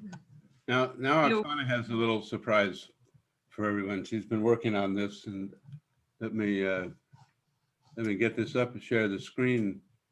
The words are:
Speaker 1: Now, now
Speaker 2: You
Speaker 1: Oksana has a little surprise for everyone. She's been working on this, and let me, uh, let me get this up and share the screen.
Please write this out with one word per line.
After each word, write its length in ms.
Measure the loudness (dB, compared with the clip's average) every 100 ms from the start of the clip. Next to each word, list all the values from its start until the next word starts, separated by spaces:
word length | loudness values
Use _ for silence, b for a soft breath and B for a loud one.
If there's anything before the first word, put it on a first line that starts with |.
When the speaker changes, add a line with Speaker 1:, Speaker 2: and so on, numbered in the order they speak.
| -16 -16 -20 -20 -20 _ 0
Speaker 1:
Now, 260 | 2 2 0
now 300 | 2 4 4
Speaker 2:
You 160 | 2
Speaker 1:
Oksana 240 | 0 -2 -2
has 220 | -2 0
a 40 |
little 280 | 0 2 0
surprise 680 | -2 -6 2 4 4 -2 -14 _ _ _ _ _ _
for 140 | -4 -2
everyone. 360 | 0 -2 -4
She's 200 | -4 -6 -2
been 160 | 2
working 320 | 4 2 2
on 200 | 0 0
this, 320 | 0 -4 -6 -10
and 280 | -10 -10 -14 -20 -20 _ _ _ -10
let 140 | -6
me, 320 | -2 0 0 0
uh, 200 | -2 -4 -10 _ -20 _ _ _ _ _ _ _ -4
let 100 | -2
me 80 | 2
get 200 | 0 0
this 200 | 0 0
up 160 | 0
and 80 | -4
share 260 | 0 2 2
the 100 | -2
screen. 600 | -6 -2 2 2 0 -4 -12 _ _